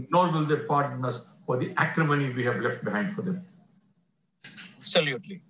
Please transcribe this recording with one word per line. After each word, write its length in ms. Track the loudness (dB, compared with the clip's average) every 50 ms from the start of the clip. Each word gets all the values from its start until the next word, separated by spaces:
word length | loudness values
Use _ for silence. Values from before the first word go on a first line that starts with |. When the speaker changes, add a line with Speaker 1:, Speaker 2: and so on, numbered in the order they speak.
| -2 2
Speaker 1:
nor 220 | 4 4 6 6
will 140 | 4 2 2
they 100 | 2 2
pardon 500 | 0 2 2 2 2 2 0 -2 -4 -4
us 300 | -4 -4 -6 -8 -14 -20 -10 -4
for 120 | -2 -2
the 140 | 0 -2 -2 0
acrimony 560 | 0 -2 0 2 2 2 4 4 2 2 0 0
we 100 | 0 0
have 160 | 0 0 0
left 240 | 0 -2 -2 -4 -4
behind 300 | -4 -2 -2 -2 -2 -4
for 80 | -4
them. 200 | -4 -4 -4 -4 -6 -14 -20 -20 -20 _ _ _ _ _ _ _ _ _ _ _ _ _ _ _ -20 -18 -16 -16 -18 -18 -14 -8
Speaker 2:
Absolutely. 600 | -2 2 2 2 2 2 -2 -4 -8 -12 -16 -16 -18 _